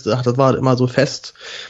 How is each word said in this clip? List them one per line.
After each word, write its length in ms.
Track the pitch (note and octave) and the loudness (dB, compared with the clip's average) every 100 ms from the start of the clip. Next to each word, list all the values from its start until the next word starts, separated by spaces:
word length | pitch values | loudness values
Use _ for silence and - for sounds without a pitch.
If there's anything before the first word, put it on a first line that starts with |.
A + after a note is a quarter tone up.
das 360 | - B2 B2 B2 | -2 -2 0 2
war 80 | C3 | 2
halt 120 | - | 2
immer 180 | C3 B2+ | 2 2
so 100 | B2+ | 2
fest. 480 | - C#3 - - - - - - | 2 0 -2 -14 -18 -18 -16 -18